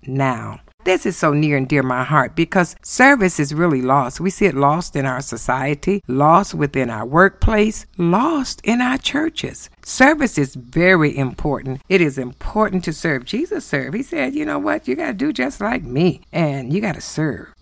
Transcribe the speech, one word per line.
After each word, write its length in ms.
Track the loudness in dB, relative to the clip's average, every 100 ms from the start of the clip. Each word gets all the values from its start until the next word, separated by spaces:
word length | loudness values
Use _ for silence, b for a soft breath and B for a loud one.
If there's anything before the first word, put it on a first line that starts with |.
| -6
now." 540 | -2 0 -2 -6 -12 -16 _
This 200 | 0 0
is 120 | 0 0
so 160 | 0
near 240 | 2 2 0
and 100 | 2
dear 140 | 0
my 220 | 2 -2
heart 320 | 2 2 2 0
because 400 | 0 2 0 -2
service 600 | -4 4 6 6 2 0
is 120 | -2
really 300 | 0 2 2
lost. 380 | 2 2 2 -2
We 100 | -4
see 160 | 0 0
it 80 |
lost 400 | 4 2 2 -2
in 100 | -4
our 160 | -2 -4
society, 800 | -6 -6 -2 -2 -2 -2 -2 -2 -2
lost 480 | 2 6 6 4
within 360 | -2 -2 -2 -2
our 140 | -4
workplace, 840 | 0 4 4 4 2 4 2 -2 -10 -2
lost 600 | 0 2 2 -2 -4 -4
in 180 | -2 0
our 160 | 0 -2
churches. 720 | -2 -2 -4 -6 -10 -10 -18 _
Service 540 | -6 4 4 4 0 0
is 160 | -4
very 600 | -6 -6 2 4 6 4 0
important. 640 | -4 -4 -4 -4 -6 -10 0
It 120 | 2
is 180 | 2 -2
important 680 | -8 -8 -4 0 0 0
to 80 | -4
serve. 320 | -4 -2 -2
Jesus 400 | -4 -6 -4 -6
served. 320 | -4 -4 -4 -6
He 60 |
said, 320 | -6 -4 -4
"You 100 | -4
know 160 | -4 -4
what? 260 | -4 -4 -4
You 80 |
gotta 180 | -4 -4
do 200 | -4 -2
just 280 | -2 -4 -4
like 240 | -4 -4
me, 360 | -4 0 0 0 _
and 400 | -2 -2 -2 -4
you 80 | -4
gotta 200 | -4 -6
serve." 480 | -8 -4 -4 -6 -12 _